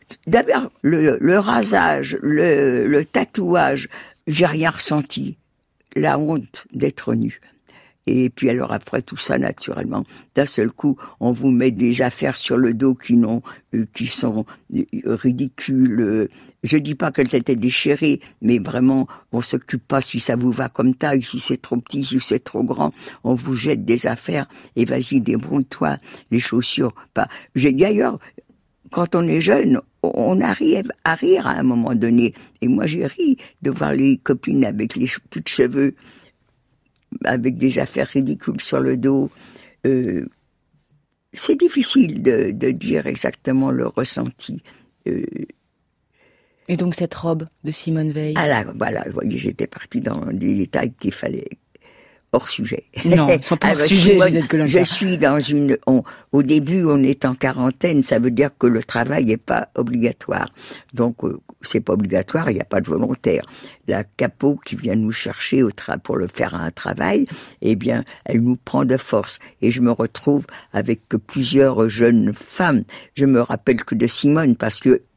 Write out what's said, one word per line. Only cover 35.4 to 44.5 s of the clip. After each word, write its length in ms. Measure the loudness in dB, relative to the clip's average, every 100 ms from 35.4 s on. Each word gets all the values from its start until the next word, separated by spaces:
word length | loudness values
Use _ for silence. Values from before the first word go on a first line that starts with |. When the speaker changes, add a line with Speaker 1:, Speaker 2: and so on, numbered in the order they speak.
| -6
Speaker 1:
cheveux, 480 | 0 2 2 -2 -2 -20 -20 _ _ _ _ _ _ _ _ _ -6 -2
avec 320 | 0 -2 0
des 220 | 0 0
affaires 280 | -2 -2 -2
ridicules 520 | -2 -2 -4 -6 -6
sur 200 | -4 -2
le 180 | 0 0
dos. 320 | 2 0 -2 -6 -20 -20 -20 _ -2
Euh, 400 | 0 -2 -4 -8 _ _ _ _ _ _ _ _ _ _
c'est 240 | -6 0 2
difficile 640 | 2 2 2 4 2 2
de, 300 | 2 2 0
de 200 | -2 -2
dire 360 | -2 -2 -2 -2
exactement 640 | -4 -6 -4 -2 0 0
le 160 | -2 -2
ressenti. 720 | -4 -6 -4 -8 -8 -14